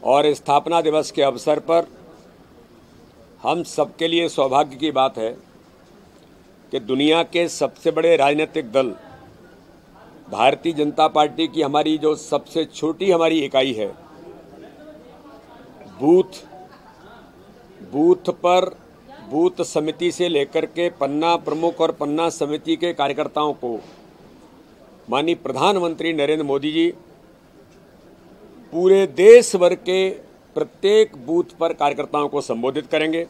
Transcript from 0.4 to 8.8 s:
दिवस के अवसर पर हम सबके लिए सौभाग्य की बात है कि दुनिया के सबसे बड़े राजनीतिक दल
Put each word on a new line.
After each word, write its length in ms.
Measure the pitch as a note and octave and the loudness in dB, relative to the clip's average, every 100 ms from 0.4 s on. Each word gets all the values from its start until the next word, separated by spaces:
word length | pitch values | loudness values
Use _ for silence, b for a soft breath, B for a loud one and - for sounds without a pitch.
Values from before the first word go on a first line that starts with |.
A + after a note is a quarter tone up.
| - C#3+ C#3+ E3+ | 0 0 2 0
दिवस 300 | D#3 D3+ D3 | 2 0 -2
के 120 | - | -2
अवसर 360 | C#3 A#2+ - D3 | -2 -2 -2 -2
पर 260 | - E3 - - - - - - - - - - - - - - - - | 0 0 0 -10 -20 -20 -20 -20 -20 -20 -20 -20 -20 -20 -20 -20 -20 -10
हम 200 | A#2 E3 | -4 -4
सबके 440 | D#3 - C#3+ - E3 | -4 -4 -4 -2 -2
लिए 200 | E3 E3 | 0 -2
सौभाग्य 480 | - C3+ C3 D3+ C3 | 0 0 2 0 -2
की 140 | D3+ | -4
बात 260 | C3+ C3+ B2+ | 0 0 -2
है 120 | A2+ - - - - _ - - - - - - - _ - | -6 -8 -20 -20 -20 _ -20 -20 -20 -20 -20 -20 -20 _ -10
कि 80 | C3+ | -10
दुनिया 400 | G#2+ C3 D3 D#3+ | -4 0 2 2
के 220 | D#3+ E3+ E3+ | 0 -2 -4
सबसे 400 | - C3+ - E3 | -2 -6 -4 -4
बड़े 260 | D#3+ E3 E3 | 0 2 4
राजनीतिक 540 | C3+ D3 D#3 D#3+ B2+ | 4 2 -2 -6 -2
दल 220 | B2 | -2